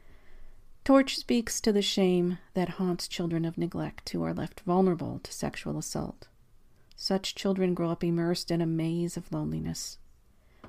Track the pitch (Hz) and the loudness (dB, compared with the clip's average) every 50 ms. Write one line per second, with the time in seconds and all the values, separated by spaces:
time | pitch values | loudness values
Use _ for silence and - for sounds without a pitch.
0 | - - - - - - - - - - - - - - - - - - 269 269 | -20 -20 -20 -20 -18 -18 -14 -14 -14 -14 -14 -16 -18 -20 -20 -4 6 8 8 8
1 | 269 269 - - - - 240 240 226 - - - - 220 202 202 196 - - 208 | 8 6 0 -6 0 2 2 2 2 0 -4 0 2 4 4 4 2 2 2 4
2 | 190 185 180 180 175 175 180 - - - - 185 180 170 - - 190 185 175 175 | 4 6 6 4 4 2 0 -4 -8 -4 -2 -2 -2 -2 -2 -2 0 0 0 -2
3 | - - - - 175 170 165 165 165 165 165 - 170 170 - 165 156 151 - - | -4 -8 -6 -4 -2 0 0 0 0 -2 -2 -2 -4 -4 -2 -4 -6 -6 -8 -10
4 | - - - 170 165 165 170 - - - - - - 180 175 190 190 185 170 165 | -10 -6 -4 -2 -2 -2 -2 -4 -6 -8 -10 -8 -2 2 4 6 6 4 4 2
5 | - 120 - - - - - - - 143 - - - - 147 151 156 - - - | -2 -6 -6 -8 -10 -12 -8 -6 -6 -6 -6 -6 -6 -6 -6 -6 -6 -6 -4 -4
6 | - - - - - - _ - - - - - - - - - - - - - | -4 -6 -8 -12 -18 -20 _ -20 -20 -20 -20 -20 -20 -20 -20 -20 -20 -20 -18 -12
7 | - - 196 190 196 - - - - 196 190 190 185 180 180 175 170 165 170 - | -2 0 0 0 0 -4 -8 -2 0 0 2 2 2 2 2 0 0 0 0 0
8 | - 170 170 170 170 170 180 175 - - 170 170 170 165 165 160 160 165 165 170 | 0 0 2 2 2 0 0 -2 -2 -2 0 0 2 0 0 0 0 0 0 0
9 | 170 170 - 170 170 - - 156 151 151 160 160 156 165 165 - - - - - | -2 -2 -4 -8 -8 -6 -4 -4 -2 -2 -4 -4 -4 -6 -6 -6 -8 -10 -12 -16
10 | - - - - _ - - - _ - - - - | -20 -20 -20 -20 _ -20 -20 -20 _ -20 -20 -20 -20